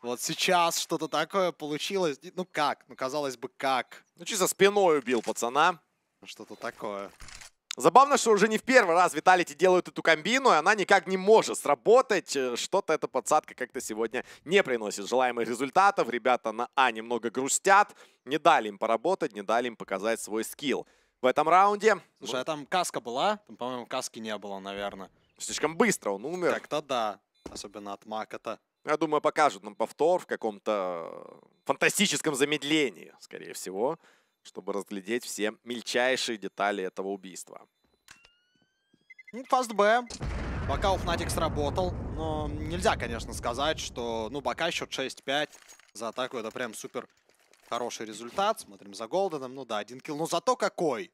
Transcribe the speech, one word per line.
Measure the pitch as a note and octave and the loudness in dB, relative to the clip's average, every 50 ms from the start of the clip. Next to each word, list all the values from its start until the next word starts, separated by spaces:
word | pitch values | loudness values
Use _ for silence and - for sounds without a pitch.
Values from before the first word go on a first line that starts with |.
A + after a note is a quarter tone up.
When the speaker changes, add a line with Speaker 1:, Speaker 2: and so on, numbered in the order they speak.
Speaker 1:
Вот | - A#2+ B2 A#2 | -4 -6 -6 -4
сейчас | - - D#3+ - - - F3+ F3 E3+ E3+ E3 - | -4 -6 -4 -2 0 2 4 4 4 2 0 -2
что-то | - - F3 D3+ D#3+ D3 | -4 -2 -4 -4 -4 -2
такое | - D3+ D#3+ D#3+ - G3 F#3 F3 | -2 -2 -2 0 0 0 0 0
получилось. | D3+ _ D3+ D3 D3+ C#3+ - - G3+ G3 F#3 D#3+ C3+ - | -2 _ -8 -6 -6 -6 -4 -4 -2 0 0 -2 -2 -4
И, | - F3+ _ | -12 -14 _
ну | F3 D3+ _ | -10 -10 _
как? | - D#3 D3 C#3 A2+ _ _ _ | -2 0 0 0 0 _ _ _
Ну, | B2 | -10
казалось | - C3 C3 C3+ D3+ D3 C#3 B2+ | -8 -6 -4 -2 -2 -4 -4 -6
бы, | A#2 A#2+ B2 _ | -8 -12 -14 _
как? | _ - C3+ C3+ B2 A#2 _ - - _ _ _ | _ -2 0 0 0 -2 _ -14 -20 _ _ _
Speaker 2:
Ну, | _ E3+ | _ -8
чисто | - A#3 G3 F#3 | -6 0 0 0
спиной | D#3+ - - F#3+ G3+ G3+ G3+ G3 F3 D#3 C#3+ | 0 4 4 4 6 6 6 4 6 4 4
убил | C3 A#2 B2+ A#2 | 2 2 0 0
пацана. | - - A2 - A#2 A#2 B2+ C#3+ D#3 F3+ F3+ D#3 _ _ _ _ _ _ _ _ - | 0 -2 -4 -2 -4 0 2 4 4 4 2 -2 _ _ _ _ _ _ _ _ -20
Speaker 1:
Что-то | - - - A2+ _ A2 | -20 -18 -18 -18 _ -16
такое. | - A2+ A#2 - - - A2 G2+ G2 G2+ F#2 - _ - - - - - - _ _ _ _ - | -12 -12 -12 -10 -8 -8 -8 -6 -8 -10 -12 -14 _ -18 -18 -18 -18 -20 -20 _ _ _ _ -8
Speaker 2:
Забавно, | - B2 E3 E3 A#3+ C#4 C#4 C#4 | 2 2 8 10 10 8 8 6
что | A#3 - A3+ | 2 4 2
уже | G#3+ G3 G3 A3 | 4 4 4 4
не | A3 G#3+ | 2 0
в | |
первый | - - C4 B3+ G#3+ F3 E3 | 0 4 6 6 6 6 4
раз | F3 F3+ E3 D3 | 4 4 4 2
Vitality | D3+ - F#3 F#3 F3+ E3 - D3 | 2 6 6 6 6 4 -2 -2
делают | D3 E3+ F#3 F3+ F3+ - - | 2 4 6 6 4 2 -2
эту | _ - | _ -2
комбину, | - E3 D#3+ D#3 D3+ F#3+ A#3+ C4+ C#4 A#3+ | 2 4 2 4 2 0 0 4 4 6
и | F#3 | 4
она | D#3 D#3 F#3 A3 | 6 6 4 2
никак | G#3+ G3 - G3+ F#3+ F3+ | 2 4 4 4 4 4
не | F#3 F#3+ | 0 -4
может | F#3+ F#3 G3 A3 G#3 D3+ - G#2+ - | 0 4 6 6 6 6 2 -6 -4
сработать. | - C#3 C#3+ C3 _ F3+ A3 B3+ C4 - G#3+ F3 - - - | 0 0 0 2 _ 6 6 6 6 4 0 -2 -2 -2 -2
Э, | C#3+ C3 B2+ A#2+ | -2 0 -2 -2
что-то | A2 - - - F#3+ - - | -4 -6 -2 -2 -2 0 0
эта | D#3 C#3+ - | -2 -2 -2
подсадка | - - C3 A2+ - D3+ D3+ - - G#2+ | -4 -4 -6 0 2 2 2 2 0 -10
как-то | - B2+ A#2 _ B2+ | -10 -10 -8 _ -10
сегодня | - - A2 G#2+ A2+ A2 A#2 B2+ - - - - _ | -8 -8 -4 -2 -4 -2 -2 -6 -8 -8 -18 -18 _
не | C#3 F3 G3+ | 2 4 4
приносит | F#3 D3 B2 A#2 G#2+ G2+ F#2+ G2+ G2 F#2 | 4 4 0 -2 -2 -4 -6 -6 -6 0
желаемых | A#2 B2+ C3 B2 A#2+ A#2+ A#2 A2 | 2 2 2 2 0 -2 -2 -4
результатов. | B2 A2+ C#3 C3+ _ F3+ F#3+ G3+ G3+ F#3+ D#3+ A#2 | -2 -4 -4 0 _ 4 4 4 4 2 -2 -2
Ребята | A#2 A#2+ G#2+ B2+ B2 A#2 _ A2+ | -2 -2 2 2 2 2 _ -6
на | G#2+ A2+ A#2+ - _ | -6 -6 -8 -4 _
А | - C3 B2 | 2 2 2
немного | A2+ A2 A2 A#2 A#2+ A#2 G#2+ A#2 | 2 -2 -6 -6 -6 -4 -4 -4
грустят. | G2+ B2+ C3 C#3 - - _ G3 G3 G3+ G#3 - - - - _ _ _ _ | -4 -4 -4 -2 -2 0 _ 6 6 6 6 2 -2 -20 -20 _ _ _ _
Не | B2 C#3 D#3 | -6 -6 2
дали | D3 E3+ D#3 C3+ A2+ G#2+ | _ 6 6 6 2 -2
им | G#2 G2 | -6 -4
поработать, | A2 A2 A2+ A2 A#2 E3 F#3+ - E3+ C3+ | 0 0 0 0 0 -2 -2 0 -2 -6
не | G#2 G#2 | -6 -8
дали | G2 F#2+ A2 A#2+ B2+ | -4 0 0 0 0
им | B2 A2+ | -2 -6
показать | _ F#2+ - F#2+ F#2 F#2+ A2 A2+ G#2 | _ -8 -6 -6 -4 -2 -2 -2 -2
свой | - - G2+ A2+ A2 | -4 -6 -4 -4 -4
скилл. | - - - - C#3 A2 E2 - _ _ _ _ _ _ _ | -4 -8 -6 -2 -2 -2 -2 -4 _ _ _ _ _ _ _
В | - | 0
этом | B2+ B2+ C#3+ D3+ D#3 | 2 2 4 4 6
раунде | E3+ F#3 G3 G3+ G#3 G#3 G3 A3 G3+ F3 - _ _ _ | 6 6 6 6 4 4 4 2 2 2 -2 _ _ _
Speaker 1:
Слушай, | C#3+ C3 B2+ B2+ | -10 -6 -6 -4
а | C3 | -4
там | D#3+ D#3 D3 C#3 | -4 -6 -8 -6
каска | _ - F3+ E3+ - - D3+ | _ -2 -2 -2 -2 -6 -8
была? | A2 A#2+ A#2 C3+ D#3+ G3 G#3+ G3+ _ | -8 -6 -4 -2 0 0 -2 -4 _
Там, | - A2 | -20 -14
по-моему, | - A#2+ B2 B2+ B2 A#2 | -10 -8 -8 -8 -8 -10
каски | _ - B2+ C3 - - A#2+ | _ -8 -8 -8 -8 -12 -10
не | A2 A2 G#2+ G2+ | -8 -8 -8 -8
было, | G2+ G2+ G2 G2 | -8 -10 -10 -10
наверное. | G2 G2 G2 G2+ G2+ G2+ G2+ F#2+ F#2 F2 _ _ _ _ _ | -10 -10 -8 -6 -6 -8 -8 -10 -16 -16 _ _ _ _ _
Speaker 2:
Слишком | _ - - A2 - - D3+ E3 | _ -10 -8 -4 -2 -2 -2 2
быстро | E3+ B3 A3 - - - G#2+ | 2 2 2 2 0 -2 -4
он | G2 G2 A2 | -4 -4 -6
умер. | D3 F3 F#3 F3 D3 A#2+ | -8 -6 -2 0 0 0
Speaker 1:
Как-то | A2 - - D3 D3+ | 0 -4 -6 -6 -6
да. | D3 C3+ C3+ A#2+ A2+ G#2+ G2 _ _ _ _ _ _ - | -4 -4 -2 -2 -2 -2 -4 _ _ _ _ _ _ -16
Особенно | - - - G#2 G2 G#2+ G2+ G2+ | -14 -14 -14 -14 -14 -14 -12 -12
от | G2+ - _ | -12 -12 _
Макота. | A2+ A2 A2 G#2 _ - A2 _ A#2 G#2+ - _ _ _ _ _ | -10 -8 -8 -8 _ -12 -12 _ -10 -10 -10 _ _ _ _ _
Speaker 2:
Я | C#3 D3+ | -4 -2
думаю, | D3+ E3 D#3 D3+ D3 | 0 0 0 0 2
покажут | - D3+ - - D#3 C#3 C#3 G2 | 0 0 2 4 2 2 2 -2
нам | F#2+ G#2 G2+ | -14 -16 -6
повтор | _ A2+ - - - D3 E3 F3+ E3+ | _ -6 -6 -2 0 2 2 2 0
в | - | -2
каком-то | - A#2 G2+ - A2+ G#2 G2 _ - G#2+ G2+ F#2 F2+ F2 E2+ E2 F2+ E2+ E2+ - - - - _ _ _ _ _ | -6 -8 -4 -4 -6 -6 -4 _ -2 -2 -2 -2 -4 -6 -6 -10 -12 -14 -16 -18 -20 -20 -20 _ _ _ _ _
фантастическом | - C#3 - E3+ D#3 - - G3+ F3 D3+ C3+ - D#3 D3 | -6 -2 0 0 0 2 2 0 2 0 -2 -2 -2 2
замедлении, | A#2+ C#3 C#3+ D3+ D3 C3+ C#3+ D3+ D#3 D3 A#2 F2+ - - - - _ | 2 2 2 0 -4 -2 0 0 2 2 0 -2 -8 -20 -20 -20 _
скорее | - - - F2+ F2+ F2+ | -20 -18 -18 -16 -14 -14
всего, | F2+ - - F#2+ F#2 F#2+ A2+ C#3 E3 - _ _ _ _ _ _ _ _ | -14 -12 -12 -8 -4 -2 -2 -2 -4 -6 _ _ _ _ _ _ _ _
чтобы | _ - _ A2 F#2+ F#2+ | _ -18 _ -12 -8 -6
разглядеть | G2 G2+ F#2+ _ G#2 G2 F#2 G2+ A2+ B2 - | -6 -6 -6 _ -10 -10 -6 -6 -6 -6 -6
все | - - - G2+ G#2+ A2+ _ _ | -8 -6 -4 -4 -4 -6 _ _
мельчайшие | A#2 B2 A#2 G#2 - - B2 B2 C3 C3 A#2 - - A#2 G#2 | -12 -12 -10 -8 -4 -2 0 0 0 0 -2 -2 -6 -6 -8
детали | F#2+ F#2+ _ - G2+ G2+ G#2 G2 F#2 | -10 -12 _ -2 -2 0 0 -2 -6
этого | F#2 _ - F#2+ F#2+ | -6 _ -8 -8 -8
убийства. | G2 F#2+ F#2 F#2+ F2 - - - - - G#2+ _ _ _ _ _ _ _ _ _ - C6+ _ C6+ C6+ _ _ _ C6+ C6+ C6+ _ _ _ _ _ _ _ _ _ - - - - | -8 -8 -10 -16 -16 -16 -18 -18 -20 -20 -20 _ _ _ _ _ _ _ _ _ -20 _ _ -20 _ _ _ _ _ _ _ _ _ _ _ _ _ _ _ _ -20 -20 -20 -16
Speaker 1:
Ну, | - A3+ C4 | -14 -14 -2
фаст | - C4+ B3+ C4 A3 | 0 0 0 0 -2
Б. | A3+ G3 G3+ G#3 A3 B3 B3 A#3 - - - - - - - - - - - - | 2 4 6 6 6 4 2 -2 -12 -10 -8 -8 -6 -6 -6 -6 -6 -6 -4 -4
Пока | C#3 - - G3 | -2 0 0 0
у | F#3+ | 0
Fnatic | E3 - F3 E3+ E3 E3+ - | 0 0 -4 -2 -2 -4 -4
сработал. | - F3 E3 D3+ - D3 D3 C#3+ C3+ F#3+ F#3 F3+ F3+ - - - - | -2 -2 -2 -2 -2 -2 -4 -2 -2 -2 -2 -2 -4 -6 -8 -8 -8
Но | D#3 D#3+ D#3+ D#3 D3+ D3+ D3+ | -6 -6 -4 -4 -4 -4 -6
нельзя, | D3+ D3+ D#3 D#3 E3 F3+ F#3 G#3+ D#3+ | -6 -6 -6 -6 -6 0 0 0 0
конечно, | B2+ B2+ A#2 A#2 A2 G#2 A#2 A2+ | 0 -4 -6 -6 -8 -8 -10 -12
сказать, | F#2+ - B2 A#2+ B2 C#3+ D#3 D#3+ - | -6 -6 -4 -4 -2 -2 -2 -2 -4
что, | - - - C3 A#2+ A#2+ A2+ A2+ A2 G#2+ | -8 -10 -8 -8 -6 -4 -4 -4 -6 -6
ну, | B2+ D3 | -8 -4
пока | B2+ B2 A#2+ - E3 F3 | -4 -4 -4 -2 -4 -4
счет | E3 - C#3 - | -4 -6 -8 -8
шесть | - - C3+ B2 - - | -6 -6 -6 -6 -8 -10
пять. | _ - C3+ D3 D3+ - - - - - - _ _ _ | _ -2 -2 -2 -2 -4 -8 -20 -20 -20 -20 _ _ _
За | _ G2+ A2+ A2+ | _ -10 -10 -8
атаку — | - B2 B2+ B2+ - A#2+ | -6 -6 -6 -6 -6 -8
это | G#2+ A2 | -8 -8
прям | G#2+ B2+ B2 A#2 G2+ | -8 -8 -8 -8 -8
супер | - - B2 _ B2 G#2+ _ _ _ _ _ _ _ _ _ _ _ _ _ | -12 -14 -12 _ -12 -12 _ _ _ _ _ _ _ _ _ _ _ _ _
хороший | A#2+ A#2 A#2+ A#2 - - A#2 | -6 -4 -4 -6 -6 -8 -10
результат. | G#2+ A2 G#2 A#2 A#2+ A#2+ G3 G3 G#3 A3 - | -12 -12 -12 -14 -8 -2 0 0 0 0 -2
Смотрим | - - G3+ - - G2+ G2 | -8 -18 -20 -20 -20 -18 -12
за | G2 A2+ | -12 -10
Голденом. | A2 D#3 F3+ G3 F#3+ E3 C#3+ C3 B2 B2+ | -4 -2 -2 -2 -2 -4 -8 -10 -10 -12
Ну | C#3 C3+ | -14 -10
да, | A2+ A2+ G#2 | -6 -6 -6
один | G#2+ - B2 C3 | -6 -8 -14 -16
килл. | _ - D3+ | _ -10 -6
Но | D3 E3 | -6 -4
зато | D#3 - E3+ _ - B3+ | -2 -2 0 _ 0 0
какой! | - A3 F#3+ _ - F3 D#3 - A3 F#3 - | 2 0 -2 _ 0 -2 -2 -2 -2 -6 -12